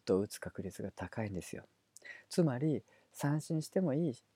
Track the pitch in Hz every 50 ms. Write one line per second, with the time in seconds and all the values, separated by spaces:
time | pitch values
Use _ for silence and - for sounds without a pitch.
0 | - - 95 95 104 104 - - - 87 - - 98 92 - - - 95 - -
1 | 95 90 - 117 110 101 95 87 - - - - - - _ _ _ _ - -
2 | - - - - - - - 190 170 147 120 123 151 160 143 107 - _ - -
3 | _ _ - - - 143 147 151 - - 165 156 156 - - 196 185 156 131 151
4 | 175 151 113 - _ _ _